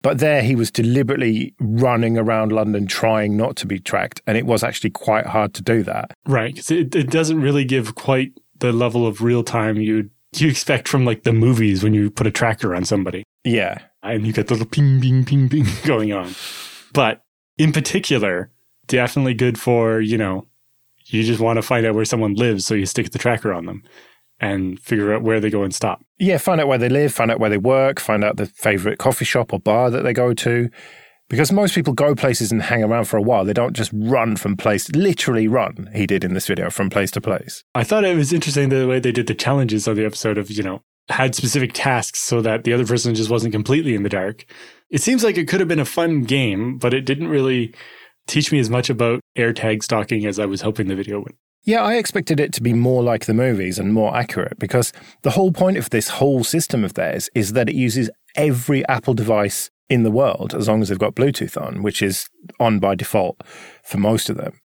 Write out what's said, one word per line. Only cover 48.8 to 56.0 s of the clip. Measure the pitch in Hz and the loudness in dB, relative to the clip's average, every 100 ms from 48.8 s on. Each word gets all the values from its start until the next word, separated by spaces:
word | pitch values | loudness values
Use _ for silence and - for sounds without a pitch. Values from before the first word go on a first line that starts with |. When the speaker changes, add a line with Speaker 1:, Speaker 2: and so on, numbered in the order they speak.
| 123 | -2
Speaker 2:
about | 117 117 120 _ | 0 0 -2 _
AirTag | - 117 113 113 107 | -2 -2 0 -2 -2
stalking | - 113 101 113 | -2 -2 0 -2
as | 104 98 | -2 -2
I | |
was | 101 98 | -4 -2
hoping | 107 107 98 | -4 -2 -4
the | |
video | 95 98 101 | -4 -4 -8
would. | - - _ _ | -8 -18 _ _
Speaker 1:
Yeah, | - 226 | 0 0
I | 208 | 2
expected | 233 - 202 - 151 | 0 -2 -4 -2 0
it | 147 | 0
to | - | 0
be | 117 | 0
more | 117 123 127 | 2 4 2
like | 120 110 | 2 0
the | - | 0
movies | 110 131 104 92 92 | 2 2 0 -2 -2
and | 95 | 0
more | 110 107 | 2 2
accurate, | 127 - - 92 - | 0 -2 -4 -6 -6
because | 104 - - - - _ | -2 0 0 -6 -20 _
the | 139 | 0
whole | 180 190 | 2 2
point | 160 185 196 | 2 0 0
of | - | -2
this | 113 | -2